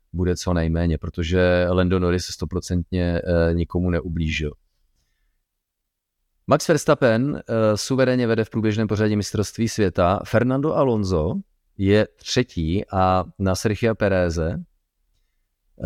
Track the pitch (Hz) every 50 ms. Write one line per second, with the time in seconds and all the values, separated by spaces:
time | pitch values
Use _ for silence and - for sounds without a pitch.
0 | _ _ - 85 90 90 87 - - - 90 85 82 80 82 82 87 87 80 76
1 | - 82 - - 85 80 92 92 90 90 90 90 90 87 90 92 92 87 92 92
2 | 90 87 87 90 - - - - - 78 - 90 - - 92 90 85 - - 92
3 | 87 87 87 85 - 87 87 85 82 82 85 85 85 - - 87 90 90 87 82
4 | 73 - 80 82 82 78 78 - 78 73 71 - _ _ _ _ _ _ _ _
5 | _ _ _ _ _ _ _ _ _ _ _ _ _ _ _ _ _ _ _ _
6 | _ _ _ _ _ _ _ _ _ - 127 151 - - 165 147 - - 151 -
7 | - 120 113 113 127 143 147 - - - 113 113 110 107 107 101 - - 135 127
8 | 131 127 127 127 123 113 113 110 110 - - 117 107 110 104 110 113 101 107 101
9 | 107 107 107 104 101 - - 107 101 - - - 113 110 - - 107 92 85 -
10 | 90 87 95 - - - - 127 123 123 131 135 139 156 - - 147 131 117 107
11 | 101 92 92 80 76 87 135 196 196 - _ _ _ _ _ - 98 95 101 107
12 | 107 - - _ - - - 123 123 - - 92 80 78 87 98 - - - 95
13 | 92 92 92 92 92 - - - 98 95 92 95 - 110 104 - - 113 110 -
14 | 110 101 95 92 90 87 80 87 80 80 - 170 175 - _ _ _ _ _ _
15 | _ _ _ _ _ _ _ _ _ _ _ _ _ _ _ - -